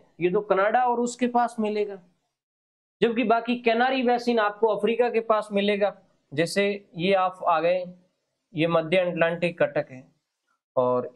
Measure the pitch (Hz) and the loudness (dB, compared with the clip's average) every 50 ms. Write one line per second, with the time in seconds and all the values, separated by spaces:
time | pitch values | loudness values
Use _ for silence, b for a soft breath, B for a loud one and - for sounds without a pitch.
0 | - _ _ - 165 180 180 208 208 - 190 180 196 214 220 247 254 247 240 240 | -12 _ _ -2 0 0 0 0 0 0 0 2 2 2 2 2 0 0 0 -2
1 | 240 240 - - 247 240 240 240 240 233 233 - 214 208 214 214 208 202 202 190 | -2 -4 -4 -2 -2 0 0 0 0 0 -2 -4 -4 -2 -2 -4 -4 -6 -8 -12
2 | - _ _ _ _ _ _ _ _ _ _ _ _ _ _ _ _ _ _ - | -18 _ _ _ _ _ _ _ _ _ _ _ _ _ _ _ _ _ _ 0
3 | - 240 233 220 254 - 226 233 233 240 247 240 - 233 226 233 247 254 269 262 | 0 0 0 0 0 2 2 2 0 -2 -4 -2 0 0 2 2 2 0 0 0
4 | 254 240 247 233 240 240 240 226 208 208 208 - 226 220 208 208 208 220 233 220 | 0 2 0 0 0 0 2 2 2 0 0 0 0 0 0 0 0 0 0 0
5 | 240 240 220 226 220 - 220 214 214 214 208 202 202 202 208 196 202 196 190 - | 0 0 0 -2 0 0 0 0 -2 -2 -2 0 0 0 0 0 0 -2 -2 -4
6 | _ _ _ _ _ _ - 139 170 165 - 202 202 202 202 202 - _ - 175 | _ _ _ _ _ _ -4 -2 -2 0 0 0 0 0 -2 -4 -10 _ -8 -4
7 | 165 190 196 185 185 180 180 - - - 170 160 160 170 180 185 180 180 180 - | 0 0 2 2 2 0 -4 -2 0 0 2 2 2 2 0 0 -2 -6 -12 -18
8 | _ _ _ _ _ _ _ _ _ _ - 156 160 165 170 165 160 160 180 190 | _ _ _ _ _ _ _ _ _ _ -4 -2 0 2 2 0 0 2 2 2
9 | 180 175 175 170 165 165 175 170 175 175 180 - 196 185 - 156 143 - 131 127 | 2 0 0 0 0 0 0 0 -2 -4 -2 0 -2 0 0 -2 -6 -6 -10 -20
10 | - - _ _ _ _ _ _ _ _ _ _ _ _ _ 135 127 127 123 123 | -20 -20 _ _ _ _ _ _ _ _ _ _ _ _ _ 0 0 2 0 0
11 | 123 - - | -2 -4 -2